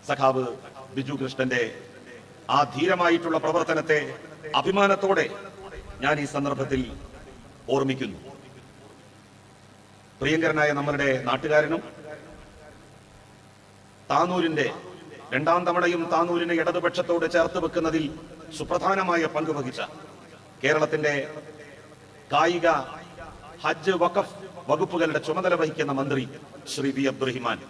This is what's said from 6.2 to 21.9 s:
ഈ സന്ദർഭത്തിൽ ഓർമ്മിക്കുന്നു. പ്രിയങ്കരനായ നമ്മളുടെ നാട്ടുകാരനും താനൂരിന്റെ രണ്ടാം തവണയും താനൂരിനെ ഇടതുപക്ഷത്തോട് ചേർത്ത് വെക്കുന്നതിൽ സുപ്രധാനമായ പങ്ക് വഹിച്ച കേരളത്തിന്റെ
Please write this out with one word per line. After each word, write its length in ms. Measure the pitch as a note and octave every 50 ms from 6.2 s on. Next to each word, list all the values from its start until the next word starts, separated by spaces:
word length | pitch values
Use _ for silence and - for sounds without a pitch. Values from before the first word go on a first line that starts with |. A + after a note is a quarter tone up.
| C#3+
ഈ 20 | C3+ -
സന്ദർഭത്തിൽ 480 | C#3+ C#3 C#3 C#3 C3 C3+ B2+ C3+ C3 B2+ A2+ - - - - - - - - - - - - - - - - C3
ഓർമ്മിക്കുന്നു. 440 | C#3 C3+ C3+ C3 B2+ B2+ G#2+ F2+ - - - - - - - - - - - - - - - - - - - - - - - - - - - - - - - - - - - - - - - - -
പ്രിയങ്കരനായ 500 | C3+ C#3+ D#3 D#3+ E3 E3 D3+ D#3 D3+ D3+ D3
നമ്മളുടെ 300 | C#3+ C#3+ D3 C#3+ C#3 C#3+ C#3 C3 B2+ B2
നാട്ടുകാരനും 540 | B2+ B2 B2+ - D#3 D3+ D3+ D3+ D3 E3 E3 - - - - D3+ D3+ D3+ D3 - - - - - - - - D3+ D3+ - - - - - - - - - - - - - - - - - - - - - - - - - - - -
താനൂരിന്റെ 560 | C#3 D3 E3 F3+ F3+ F3+ E3 E3 D#3 D3 C3+ - - - - - - - - - - - - - B2+
രണ്ടാം 280 | C3 C#3+ - - F3+ F3+
തവണയും 340 | F3 F3 F3+ F3 F3 F3 E3+ E3 F3
താനൂരിനെ 440 | E3+ D#3+ E3+ F3 F3 E3+ E3+ E3+ F3 E3
ഇടതുപക്ഷത്തോട് 640 | E3 F3+ F3 F3+ E3+ E3+ - F3+ E3+ - F3 E3+ E3 D#3 E3
ചേർത്ത് 240 | E3+ E3 E3 - F3+ -
വെക്കുന്നതിൽ 420 | - - E3+ D#3+ D#3+ D#3 D#3+ D#3 C#3 - - - - - - - - -
സുപ്രധാനമായ 680 | - A3+ - F3 F3+ F3 F3+ G3 G3 F#3 F3+ F3 E3+ D#3+ D#3 -
പങ്ക് 160 | D3+ D#3 D#3 D3+
വഹിച്ച 240 | C#3+ C3 B2+ - - - - - - - - - - - - - - - - - - -
കേരളത്തിന്റെ 500 | C#3 D3+ D3+ D3+ D3 D#3+ D3+ D3+ D3 C#3+ C#3 C3+ D3+ - D3+ - - - - - - - - - -